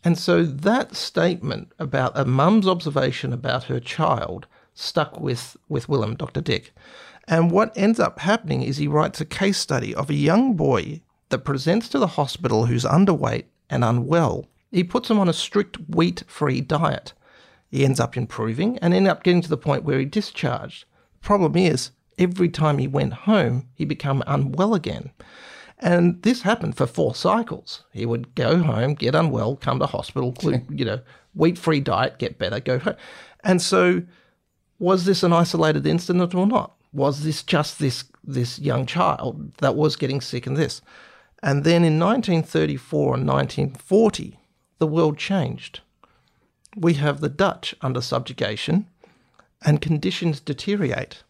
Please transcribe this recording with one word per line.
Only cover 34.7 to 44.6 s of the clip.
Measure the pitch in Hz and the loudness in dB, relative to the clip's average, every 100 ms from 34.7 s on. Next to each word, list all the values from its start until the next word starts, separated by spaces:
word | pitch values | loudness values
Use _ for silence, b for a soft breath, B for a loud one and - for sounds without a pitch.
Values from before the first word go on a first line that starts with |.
| _ | _
was | 180 190 180 | 2 2 2
this | 185 | 2
an | 180 | 4
isolated | 170 170 170 156 151 151 | 4 4 2 2 2 2
incident | 165 175 180 175 | 0 2 0 2
or | 180 196 | 2 2
not? | 240 - _ _ | 2 -2 _ _
Was | - 139 143 | 0 0 0
this | 151 151 | -4 -6
just | - 156 151 - | 0 0 0 -2
this, | 143 - - _ | -2 -4 -12 _
this | - 131 123 - | -6 -4 -4 -4
young | 143 127 131 | -2 -2 -2
child | 170 180 143 131 147 147 - | 0 0 0 -4 -8 -14 -2
that | 139 120 | 0 2
was | 151 143 | 0 0
getting | 131 139 | -4 -4
sick | - 123 123 | -6 -8 -4
and | 143 | -2
this? | 156 - B B B B B B | -2 -4 B B B B B B
And | - 143 | -2 2
then | 151 170 170 | 4 4 4
in | 156 | 4
nineteen | 175 247 214 170 | 2 2 2 0
thirty-four | 160 160 156 139 - 151 139 | 0 0 0 -2 -4 -2 0
and | 127 139 | 0 0
nineteen | 135 139 - 139 127 | 0 -2 -4 -4 -6
forty, | - 196 220 - - - _ _ | 2 4 4 0 -14 -16 _ _